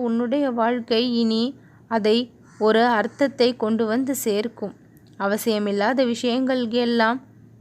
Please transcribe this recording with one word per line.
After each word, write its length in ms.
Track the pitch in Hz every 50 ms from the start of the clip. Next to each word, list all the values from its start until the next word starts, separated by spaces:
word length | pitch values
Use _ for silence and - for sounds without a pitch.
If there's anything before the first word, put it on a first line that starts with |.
உன்னுடைய 460 | 247 233 226 233 247 233 262 294 285 262
வாழ்க்கை 520 | 233 233 220 233 247 247 233 - 233 226 247 254 240
இனி 280 | 233 233 226 220 220 233 262 - - - - - - - -
அதை 260 | 226 226 202 214 220 240 254 - - - - - - -
ஒரு 220 | 214 214 214 226 233 247
அர்த்தத்தை 580 | 240 208 208 226 - - 285 262 - - 240 247 247
கொண்டு 280 | - 226 214 226 220 233
வந்து 280 | 214 220 254 269 262 269
சேர்க்கும். 580 | - - 226 202 208 220 233 - - 214 185 - - - - - - _ - - -
அவசியமில்லாத 880 | 196 202 208 214 - 240 214 208 208 202 202 202 202 226 262 254 262
விஷயங்கள் 580 | 233 233 226 - 240 233 262 262 254 262 254 240 220 233
எல்லாம் 440 | 247 240 233 233 233 220 220 247 262 - - - - - - - -